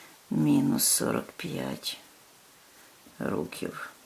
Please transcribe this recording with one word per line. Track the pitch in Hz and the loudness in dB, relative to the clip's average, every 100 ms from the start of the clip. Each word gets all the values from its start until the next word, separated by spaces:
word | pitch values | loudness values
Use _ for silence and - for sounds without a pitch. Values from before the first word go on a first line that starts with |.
| - - - | -20 -20 -4
мінус | - 151 - - - | 2 4 6 4 4
сорок | - - - - - - | 2 2 2 0 -4 -10
п'ять | - - 67 - - - - - - - - - - - - - - - | -8 -6 -6 -6 -8 -10 -14 -20 -20 -20 -20 -20 -20 -20 -20 -20 -20 -8
років. | - 98 - - - - - - | -4 -2 -4 -6 -8 -8 -12 -16